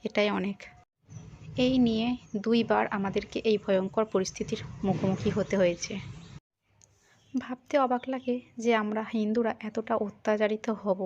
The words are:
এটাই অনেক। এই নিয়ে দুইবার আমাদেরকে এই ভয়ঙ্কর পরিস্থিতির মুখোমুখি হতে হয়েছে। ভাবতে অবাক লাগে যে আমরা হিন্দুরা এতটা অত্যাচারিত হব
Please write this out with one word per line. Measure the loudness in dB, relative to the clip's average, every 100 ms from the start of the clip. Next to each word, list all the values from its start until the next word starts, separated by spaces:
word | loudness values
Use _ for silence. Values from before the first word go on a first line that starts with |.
| -2
এটাই | 2 2 2
অনেক। | -2 -6 -14 -20 _ _ _ -16 -16 -18 -10 0
এই | 2 4 4
নিয়ে | 4 0 -2 -6 -4
দুইবার | 2 2 4 2 2 0
আমাদেরকে | -2 -2 -4 -2 2
এই | 0
ভয়ঙ্কর | 2 0 2 0 0
পরিস্থিতির | 0 -2 -4 -6 -6 -8 -4 -2
মুখোমুখি | 0 0 0 0 0
হতে | 0 2
হয়েছে। | 2 2 -6 -8 -10 -16 -16 -20 _ _ _ _ _ _ _ _ _
ভাবতে | -6 -6 -14 _ 2
অবাক | 2 0 -2
লাগে | -6 -2 -4 -4 -4
যে | 2 2
আমরা | 2 -2 -2
হিন্দুরা | -2 2 2 0 -2 -6
এতটা | -6 -2 0 -2
অত্যাচারিত | -4 0 2 2 0 -2 -2
হব | 0 0